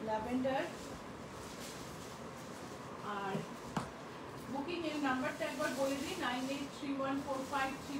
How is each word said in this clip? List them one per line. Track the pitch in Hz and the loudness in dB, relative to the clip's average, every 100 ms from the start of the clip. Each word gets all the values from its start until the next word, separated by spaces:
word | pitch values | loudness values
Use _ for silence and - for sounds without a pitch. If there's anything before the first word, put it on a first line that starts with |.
| 220 | 2
ল্যাভেন্ডার। | 214 214 254 262 269 330 - - - - - - - - - - - - - - - - - - - - - - - 208 202 | 2 4 4 6 4 2 -2 -6 -6 -6 -8 -8 -8 -8 -6 -6 -6 -8 -8 -8 -8 -8 -8 -8 -8 -8 -8 -8 -6 -2 -2
আর | 196 202 - - - - - - - - - - - | 2 0 -2 -6 -4 -2 -2 -6 -8 -8 -8 -8 -2
বুকিং | 269 302 349 320 | -2 0 2 2
এর | 302 277 | 4 4
নাম্বারটা | 254 294 294 302 | 4 2 2 0
একবার | 269 302 254 | 2 2 4
বলে | 269 277 | 4 4
দিই, | 330 381 262 | 0 0 2
নাইন | 254 262 | 2 0
এইট | 277 277 - | 0 -2 -4
থ্রি | 285 269 | -2 2
ওয়ান | 269 277 | 2 2
ফোর | - 269 262 | 2 0 2
ফাইভ | 277 269 - | 2 2 0
থ্রি | - | -2